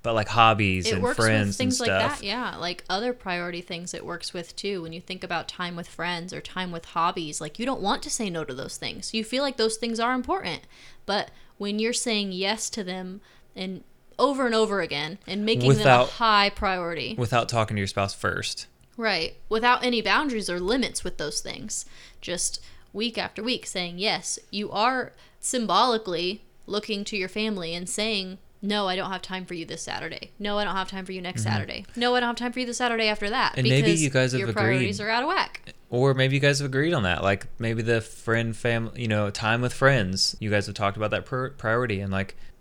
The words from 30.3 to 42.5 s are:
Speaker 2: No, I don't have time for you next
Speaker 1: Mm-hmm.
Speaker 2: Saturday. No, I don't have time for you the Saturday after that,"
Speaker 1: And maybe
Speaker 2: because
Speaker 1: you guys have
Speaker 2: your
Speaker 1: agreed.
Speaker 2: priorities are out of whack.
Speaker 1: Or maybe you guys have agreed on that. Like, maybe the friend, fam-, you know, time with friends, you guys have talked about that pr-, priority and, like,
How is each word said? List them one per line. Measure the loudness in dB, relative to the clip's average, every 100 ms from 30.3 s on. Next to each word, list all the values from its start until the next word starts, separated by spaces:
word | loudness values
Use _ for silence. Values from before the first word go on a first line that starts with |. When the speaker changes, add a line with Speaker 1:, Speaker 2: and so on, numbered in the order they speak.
| -8
Speaker 2:
No, | -2 0
I |
don't | 0 -2
have | -4
time | -6
for | -8
you | -8
next | -6 -4
Speaker 1:
Mm-hmm. | 0
Speaker 2:
Saturday. | 0 -2 -8 -10 -2
No, | 2
I | 2
don't | 2
have | -2
time | -4
for | -4
you | -4
the |
Saturday | -2 0 2 0
after | 0 -2
that," | 0 0 2
Speaker 1:
And | 4
maybe | 6
Speaker 2:
because | 6 4
Speaker 1:
you | 4
guys | 4 4
have | 2
Speaker 2:
your | 0
Speaker 1:
agreed. | 2
Speaker 2:
priorities | 2 4 2 -2
are | -2
out | 0
of | 0
whack. | 0 -2 -6 -18 -20 -4
Speaker 1:
Or | 2 4
maybe | 6 4
you | 4
guys | 4 4
have | 2
agreed | 2 2
on | 2
that. | 2 2
Like, | 4 2 0 -4
maybe | -2 0
the | 2 2
friend, | 0 -6 0 2 2 0
fam-, | 0 0 0 -4
you | 0
know, | 2 2
time | 0 2 2
with | 2
friends, | 4 6 6 2 0 0 -2
you | 0
guys | 2 0
have |
talked | 0 -2 0
about | 0
that | -2 -2
pr-, | -4 -6
priority | -4 0 2 2 0
and, | 0
like, | -2 -2 -6 -14